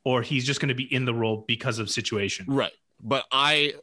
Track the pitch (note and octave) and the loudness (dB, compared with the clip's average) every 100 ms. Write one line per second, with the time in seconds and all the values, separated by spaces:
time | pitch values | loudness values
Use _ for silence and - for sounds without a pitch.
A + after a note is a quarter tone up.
0 | C3 B2+ A#2 C#3 B2+ C#3+ C#3+ B2 C3+ C3 | 0 0 2 0 0 0 0 -2 -2 -2
1 | B2+ A#2 A2+ A2 - A2+ C3 A2+ G#2 - | 0 0 0 0 -2 -2 -2 -2 -2 -4
2 | - G#2+ G2 - F3+ C3+ G#2 - _ _ | -2 0 -2 -4 -2 0 0 -4 _ _
3 | A#2 C3+ - C3+ C#3+ D3+ D3 - | -2 -2 0 2 4 4 2 -2